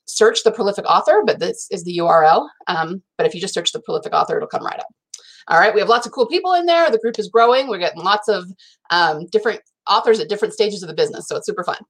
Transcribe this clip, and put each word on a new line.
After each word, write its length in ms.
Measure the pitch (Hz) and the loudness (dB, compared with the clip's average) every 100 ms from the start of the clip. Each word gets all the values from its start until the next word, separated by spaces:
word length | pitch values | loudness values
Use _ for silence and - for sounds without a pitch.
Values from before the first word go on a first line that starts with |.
search 400 | - - 220 226 | -10 2 2 4
the 80 | 226 | 0
Prolific 320 | 226 202 202 | 0 -2 -2
Author, 380 | - 170 - 403 240 | 2 2 4 4 4
but 140 | - | -2
this 260 | 175 185 - | -4 -6 -8
is 100 | 190 | -10
the 120 | 175 | -6
U 120 | 175 170 | -2 2
R 160 | 165 | 4
L. 260 | 156 185 302 - - | 6 4 0 -10 -6
Um, 340 | 165 160 190 _ - | -4 -4 -6 _ -2
but 100 | 156 | -2
if 80 | |
you 60 | 175 | -2
just 140 | 190 | -8
search 180 | 180 170 | -2 -4
the 80 | 156 | -4
Prolific 320 | - 160 - | -6 -6 -2
Author, 240 | 160 - 160 | -2 0 -2
it'll 100 | 156 | -4
come 180 | - | -6
right 140 | - - | -6 -10
up. 80 | - _ _ - - - - | -12 _ _ -20 -20 -18 0
All 100 | 165 | 4
right, 160 | 208 | 4
we 60 | 208 | 4
have 80 | 190 | 2
lots 180 | 240 233 | 2 0
of 60 | |
cool 140 | - 226 | -2 0
people 260 | 349 370 | 0 0
in 140 | 349 349 | 0 2
there. 240 | 339 330 | 2 4
The 80 | 226 | 2
group 200 | 226 226 | -2 -4
is 100 | 190 | -2
growing. 380 | 226 233 254 269 | 4 4 4 0
We're 120 | 190 | -4
getting 260 | 175 160 | -4 -2
lots 240 | 180 208 214 | 0 0 0
of, 160 | 196 180 190 _ _ - | -2 -4 -20 _ _ -2
um, 360 | 175 165 156 170 | 0 2 0 -2
different 300 | 214 220 202 _ _ - | -2 -2 -4 _ _ -2
authors 320 | 202 226 220 | 0 0 -2
at 80 | - | -2
different 260 | 208 220 | -4 -4
stages 280 | - 214 196 | -2 -2 -2
of 60 | 175 | -10
the 60 | |
business, 320 | 156 147 143 - | -2 -2 -4 -10
so 80 | |
it's 120 | 151 - | -8 -6
super 180 | - | -6
fun. 140 | - - | -6 -8